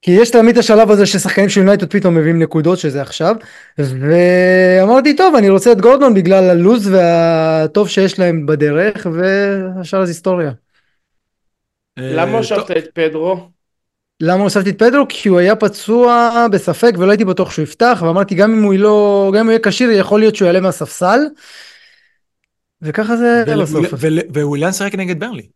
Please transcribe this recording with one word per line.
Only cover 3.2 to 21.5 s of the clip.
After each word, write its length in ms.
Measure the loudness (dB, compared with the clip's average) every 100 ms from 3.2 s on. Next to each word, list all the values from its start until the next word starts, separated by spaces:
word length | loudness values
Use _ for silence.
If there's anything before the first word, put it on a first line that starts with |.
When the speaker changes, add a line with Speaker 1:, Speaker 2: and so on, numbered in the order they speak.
| -4 -4 -8 -20 -20 -8
Speaker 1:
ואמרתי, 1400 | -6 -4 0 2 4 2 2 4 4 4 4 2 2 2
"טוב, 200 | 2 4
אני 140 | 4
רוצה 220 | 2 4
את 100 | 4
גורדון 320 | 4 4 4
בגלל 360 | 2 2 2 4
הלו"ז 380 | 2 2 2 2
והטוב 1000 | 2 2 2 0 0 0 -2 -2 -2 -2
שיש 300 | 0 -2 0
להם 260 | -2 -2 -2
בדרך", 600 | -2 0 0 -2 -4 -8
והשאר 920 | -4 -2 -2 -2 -4 -8 -10 -8 -4 -4
זה 60 |
היסטוריה. 400 | -4 -4 -4 -4 -8 _ _ _ _ _ _ _ _ _ _ _ _ _ -16
Speaker 2:
אה, 140 | -8
Speaker 3:
למה 120 | -4 -2
Speaker 2:
טוב. 100 | -2
Speaker 3:
הושבת 360 | -4 -6 -4 -6
את 100 | -8
פדרו? 560 | -4 -4 -2 -6 -6 -10 _ _ _ _ _ _ _
Speaker 1:
למה 240 | -2 0
הוספתי 260 | 0 -2 -4
את 100 | 0
פדרו? 260 | 2 2 -2
כי 200 | -4 0
הוא 100 | 2
היה 160 | 2 0
פצוע 920 | -2 -4 -4 0 2 2 0 0 0
בספק, 400 | 0 -4 0 0 0
ולא 140 | 0
הייתי 140 | 0 0
בטוח 260 | -2 -4
שהוא 120 | -6
יפתח, 400 | -10 -2 0 0 -2
ואמרתי, 300 | -2 -2 0
"גם 160 | 0
אם 100 | 2
הוא 100 | 0
לא, 580 | 2 2 2 2 0 0
גם 60 | 0
אם 60 | 0
הוא 60 |
יהיה 80 | 0
כשיר, 280 | 0 -2 0
יכול 280 | 0 0 2
להיות 160 | 2 2
שהוא 100 | 0
יעלה 140 | 0
מהספסל", 580 | -2 -4 -10 -6 -2 0 -2 -8 -20